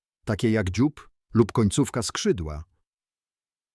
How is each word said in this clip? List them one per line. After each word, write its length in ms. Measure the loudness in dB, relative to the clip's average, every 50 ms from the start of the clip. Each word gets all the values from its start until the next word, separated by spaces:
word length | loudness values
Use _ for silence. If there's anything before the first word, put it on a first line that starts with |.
| _ _ _ _ _
takie 260 | -6 -2 0 2 2
jak 200 | 2 2 0 0
dziób 400 | 0 0 0 0 0 -6 -16 -20 _ _ _ _ 2
lub 180 | 2 2 4
końcówka 500 | 2 0 2 2 2 0 0 0 -2 -6
skrzydła, 640 | -6 -6 -6 -2 -2 -2 -2 -2 -4 -8 -8 -10 -14 -16 _ _ _ _ _ _ _ _ _ _ _ _ _ _ _ _ _ _ _ _